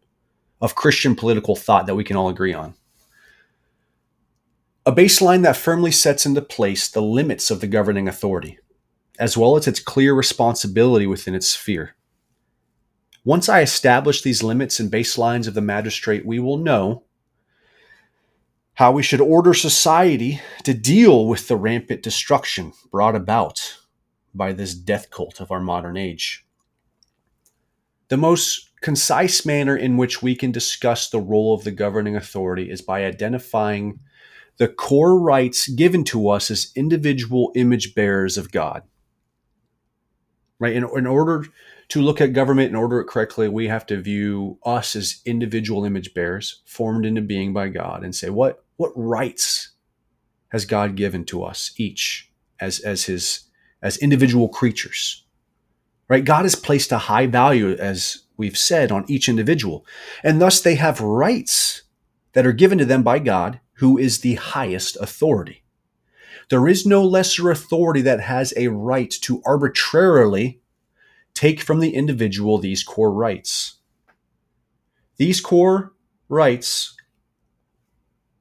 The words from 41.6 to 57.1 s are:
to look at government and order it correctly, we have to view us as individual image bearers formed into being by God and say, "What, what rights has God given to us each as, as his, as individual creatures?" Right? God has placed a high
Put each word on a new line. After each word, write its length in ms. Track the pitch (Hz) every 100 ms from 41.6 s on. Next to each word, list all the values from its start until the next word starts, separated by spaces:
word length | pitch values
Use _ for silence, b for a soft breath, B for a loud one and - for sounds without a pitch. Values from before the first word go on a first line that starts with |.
| b b b
to 120 | 151
look 180 | 143 147
at 140 | 143
government 360 | 127 135 135 135
and 80 | 113
order 220 | 117 123
it 60 | 117
correctly, 420 | 120 107 - 107
we 200 | 107 113
have 180 | 110 -
to 140 | 101
view 560 | 95 101 104 101 98 - -
us 300 | 120 - 110
as 260 | 95 - -
individual 600 | 117 117 110 107 104 104
image 280 | 98 92
bearers 480 | - 87 92 - - _
formed 400 | - 113 113 110
into 160 | 110
being 320 | 104 98 98
by 160 | 98 98
God 340 | 90 85 87
and 120 | 92 90
say, 160 | 87
"What, 320 | 101 131 - _ -
what 140 | 165 123
rights 800 | 113 120 135 - - - - _ _ _ _ _ _ _ _
has 160 | 113 98
God 300 | 107 104 98
given 300 | 101 90 82
to 180 | 87
us 300 | 87 90 - -
each 540 | 107 - - - - _ _ -
as, 200 | 95 -
as 240 | 104 95
his, 380 | - 92 - - _ _ _ _
as 140 | 101 -
individual 520 | 143 139 131 120 113
creatures?" 760 | - 123 107 - - - - _ _ _ _ _ _ _ _ -
Right? 160 | 131 139
God 180 | 160
has 120 | 190 -
placed 360 | - 143 -
a 60 | 117
high 300 | -